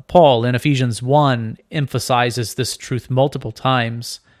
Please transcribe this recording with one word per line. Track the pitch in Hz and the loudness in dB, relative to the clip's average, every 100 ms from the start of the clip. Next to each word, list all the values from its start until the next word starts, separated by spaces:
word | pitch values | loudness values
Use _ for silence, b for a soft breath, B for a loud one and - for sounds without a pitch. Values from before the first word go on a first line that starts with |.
| - | 0
Paul | 180 156 120 120 | 6 6 6 2
in | |
Ephesians | 123 151 131 127 110 | 0 0 0 0 -2
one | 123 147 143 120 110 - _ | 0 2 4 0 -4 -10 _
emphasizes | 160 139 127 - 123 123 113 113 | -6 -4 -4 -2 0 0 -2 -6
this | - 117 - | -4 -6 -6
truth | - 127 - | -6 -8 -4
multiple | 127 143 139 120 | 0 0 -2 -10
times, | - 135 127 117 117 117 - _ _ | -6 -2 -2 -2 -6 -12 -14 _ _